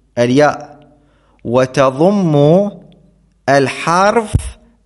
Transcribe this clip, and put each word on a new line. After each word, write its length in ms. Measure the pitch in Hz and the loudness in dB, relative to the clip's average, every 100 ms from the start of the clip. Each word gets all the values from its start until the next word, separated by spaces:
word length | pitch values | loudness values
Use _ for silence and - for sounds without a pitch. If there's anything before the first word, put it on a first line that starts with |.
| _ - | _ -4
الياء 600 | 123 135 147 - - - - _ _ _ _ _ | 0 2 2 0 -12 -20 -20 _ _ _ _ _
وتضم 1300 | - 123 131 143 135 131 180 208 175 147 147 180 202 - - _ _ _ _ _ - | -4 -2 0 0 0 2 0 2 0 2 4 2 0 -8 -20 _ _ _ _ _ -2
الحرف 840 | 139 131 - - 175 202 226 214 - - - _ _ | 0 0 -4 -4 0 0 0 -2 -4 -6 -16 _ _